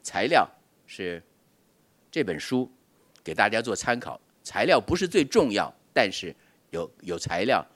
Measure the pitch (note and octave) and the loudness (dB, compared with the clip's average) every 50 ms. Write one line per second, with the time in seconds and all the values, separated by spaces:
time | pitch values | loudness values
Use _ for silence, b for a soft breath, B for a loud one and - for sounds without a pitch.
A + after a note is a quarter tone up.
0 | - - - F2+ G#2 C3 E3+ C3+ F2+ - _ _ _ _ _ _ _ - - - | -12 -6 -2 -2 0 4 4 4 4 2 _ _ _ _ _ _ _ -20 -12 -8
1 | G2 F2+ F2 E2 - _ _ _ _ _ _ _ _ _ _ _ _ _ _ _ | -8 -8 -8 -8 -12 _ _ _ _ _ _ _ _ _ _ _ _ _ _ _
2 | _ _ - - C3 F#2 E2 D2 - - B2 B2 B2+ - _ _ _ _ _ _ | _ _ -4 -4 -2 -2 -4 -6 -4 -2 -2 -2 -2 -4 _ _ _ _ _ _
3 | _ _ _ _ - D#2+ D#2+ - G#2 G#2 G#2+ A2+ A#2 B2 G2+ - - - A#2+ B2 | _ _ _ _ -12 -6 2 4 4 4 4 0 0 -2 -4 -4 0 -2 -2 -2
4 | - D#2 C2+ - _ _ _ _ - - - - A2 D#3 E3 B2+ G#2 - D#3+ F3 | -2 -10 -14 -14 _ _ _ _ -16 -8 -2 0 4 4 4 4 4 2 -2 -2
5 | F#3+ F3 - G3 D3 C#3 - A#3 E3 B2 G2+ G2+ E2 - - _ _ _ - D3 | 0 2 2 2 2 4 4 2 2 4 2 0 -2 -2 -6 _ _ _ 0 2
6 | A#2 G2 F#2 - - E2+ C#2+ b b b b b _ - - E2 E2+ - _ _ | 2 2 0 -6 -10 -12 -14 b b b b b _ -10 -8 -6 -6 -8 _ _
7 | - F2 F2 E2 - - E2+ F2 G2+ B2+ B2 F#2 C#2 _ _ | -8 -8 -6 -6 -6 -6 -4 -2 0 2 2 0 0 _ _